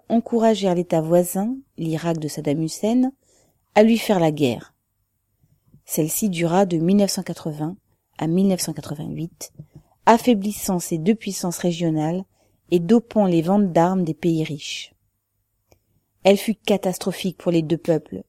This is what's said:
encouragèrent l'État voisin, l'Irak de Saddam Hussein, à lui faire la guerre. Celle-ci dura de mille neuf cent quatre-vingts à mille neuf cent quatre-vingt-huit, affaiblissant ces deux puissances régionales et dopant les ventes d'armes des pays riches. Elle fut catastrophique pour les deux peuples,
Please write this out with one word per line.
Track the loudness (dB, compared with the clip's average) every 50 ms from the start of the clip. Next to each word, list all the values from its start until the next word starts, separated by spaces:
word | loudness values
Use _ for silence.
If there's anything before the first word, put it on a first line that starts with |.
| _ -2
encouragèrent | -2 -2 0 0 0 2 2 2 2 2 0 0 0
l'État | 0 0 0 0 0
voisin, | 2 4 2 2 2 2 -2 -4 -4 -4 -6 -8 -12 _ -12
l'Irak | -8 -6 -4 -4 -4 -2 -4 -4
de | -4 -4
Saddam | -8 -8 -4 -2 -2 -2 -2
Hussein, | -2 -4 -6 -4 -2 0 2 2 2 0 -2 _ _ _ _ _ _ _ _ _ _ _ 4
à | 4 6
lui | 6 4
faire | 2 2 0 2 2
la | 2 2
guerre. | 2 2 0 0 0 -2 -8 -16 _ _ _ _ _ _ _ _ _ _ _ _ _ _ _ _ _ _ _ _ _ _ _
Celle-ci | -6 -2 -2 -2 -2 -2 -2 -2 -2
dura | -2 0 0 2 2 2 2
de | 2 0
mille | 0 2 4 4
neuf | 4 2 2
cent | 0 -6 -6
quatre-vingts | -8 -10 -8 -8 -8 -6 -6 -6 -8 -8 -12 _ _ _ _ _ _ _
à | -6 -4
mille | 0 2 2 2
neuf | 2 0 0
cent | -4 -6 -8
quatre-vingt-huit, | -8 -8 -10 -10 -10 -8 -10 -8 -8 -10 -10 _ -16 -20 -20 _ -20 -20 _ _ -20 _ _ _ _ 4
affaiblissant | 4 4 4 4 2 2 2 0 -4 -6 -6 -4 -2 -2 -2
ces | -2 -4 -6
deux | -2 0 0 0
puissances | 0 -2 -10 -8 -6 -6 -6 -6 -2
régionales | -2 -2 -2 0 -2 -2 0 0 -2 -2 -4 -4 -8 _ _ _ _ _ _ _ _ -2
et | 0 0
dopant | 2 4 2 2 2 0 0 0 2
les | 4 2 2
ventes | 2 2 2 2 2 2
d'armes | 4 2 2 4 2 0 -2
des | -4 -4
pays | -2 -2 0 0 0 -2
riches. | -4 -6 -10 -10 -12 -12 -12 -14 -16 _ _ _ _ _ _ _ _ _ _ _ _ _ _ _ _ _ _ _ _ _ _ _ _ _ _ 4
Elle | 4 4
fut | 4 2 -4 -6
catastrophique | _ -2 -2 0 0 0 -4 -4 -4 -6 -6 -6 -4 -6 -8 -6
pour | -4 -4 0
les | 0 0
deux | 0 0 -4
peuples, | -4 0 0 -2 -2 -2 -6 -14 -14 -14